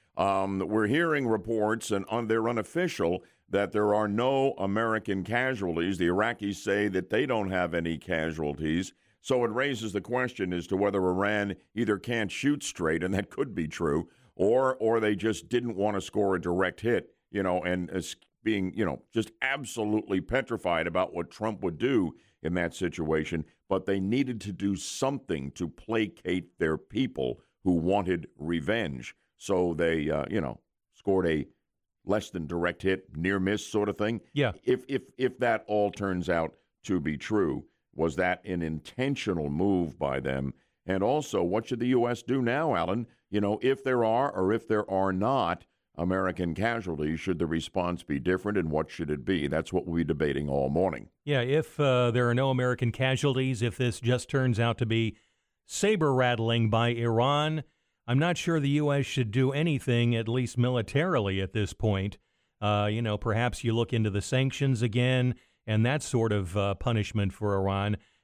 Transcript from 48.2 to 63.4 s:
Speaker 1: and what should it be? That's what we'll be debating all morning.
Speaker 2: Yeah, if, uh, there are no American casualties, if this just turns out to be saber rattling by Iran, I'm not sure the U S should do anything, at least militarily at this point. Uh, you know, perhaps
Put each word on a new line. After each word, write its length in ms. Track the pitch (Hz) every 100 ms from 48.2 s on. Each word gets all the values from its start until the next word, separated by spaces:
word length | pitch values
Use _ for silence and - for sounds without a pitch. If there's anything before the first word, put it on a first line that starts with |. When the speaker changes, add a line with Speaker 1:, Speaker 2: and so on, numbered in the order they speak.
| 87 90 101 104
Speaker 1:
and 140 | 80
what 180 | 76 78
should 220 | - 78
it 140 | 73 65
be? 220 | 92 71
That's 260 | 78 82
what 120 | 92 87
we'll 120 | 85
be 60 | 78
debating 420 | 73 76 69 73
all 220 | 69 67
morning. 400 | 73 95 71 - _ -
Speaker 2:
Yeah, 160 | 139
if, 360 | 123 151 151 -
uh, 340 | 143 127 120
there 180 | 120 120
are 40 |
no 180 | 120 135
American 420 | 127 127 123 117
casualties, 680 | - 131 131 147 131 131 120
if 140 | 117 -
this 220 | 123 -
just 300 | 120 123 -
turns 320 | 139 131 110
out 160 | 117 110
to 80 | 113
be 320 | 113 113 - _ _ _ _ -
saber 480 | - 202 214 156
rattling 560 | 131 123 117 113 117 113
by 200 | 113 120
Iran, 720 | 117 117 113 127 147 151 156 - _ _ _ -
I'm 100 | 127
not 200 | 170 175
sure 220 | - 165
the 100 | 139
U 240 | 147 147
S 120 | 143 135
should 240 | - 117
do 220 | 117 131
anything, 640 | 139 170 139 - 120 120 117
at 140 | 113
least 280 | 127 123 123
militarily 840 | 120 127 101 139 180 147 98 95
at 100 | 95
this 220 | 110 101
point. 440 | - 110 98 98 - _ _ _ -
Uh, 260 | 104 104 104
you 120 | 110
know, 160 | 113 104
perhaps 460 | 117 107